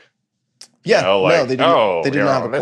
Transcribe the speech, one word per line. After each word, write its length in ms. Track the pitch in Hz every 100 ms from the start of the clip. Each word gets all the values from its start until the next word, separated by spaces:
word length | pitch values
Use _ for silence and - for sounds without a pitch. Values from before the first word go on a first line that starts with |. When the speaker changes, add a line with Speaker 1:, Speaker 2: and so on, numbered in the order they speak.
| _ _ _ _ _ _ - _
Speaker 1:
Yeah, 140 | 170 202
Speaker 2:
You 40 |
know, 140 | 92 101
Speaker 1:
no, 20 |
Speaker 2:
like, 180 | 92 165 127
Speaker 1:
they 80 | 127
didn't, 160 | 156
Speaker 2:
"Oh, 300 | 139 104 85
Speaker 1:
they 60 | 139
did 60 | 101
Speaker 2:
you 60 | 101
Speaker 1:
not 20 |
Speaker 2:
know, 60 |
Speaker 1:
have 120 | - -
a 60 |
Speaker 2:
this 80 | 135